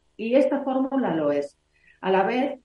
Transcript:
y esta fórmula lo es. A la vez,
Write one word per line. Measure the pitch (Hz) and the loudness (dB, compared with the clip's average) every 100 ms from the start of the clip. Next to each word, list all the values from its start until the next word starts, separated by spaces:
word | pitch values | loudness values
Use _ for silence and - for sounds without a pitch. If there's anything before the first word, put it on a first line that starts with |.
| _ - | _ -10
y | 226 262 | 0 2
esta | - 262 | 4 0
fórmula | 262 262 262 269 208 | -2 -2 -2 -2 -2
lo | 160 147 | 0 0
es. | 143 143 - _ _ _ _ | -2 -4 -12 _ _ _ _
A | 185 | 0
la | 190 | 2
vez, | 196 247 277 - | 2 0 -2 -6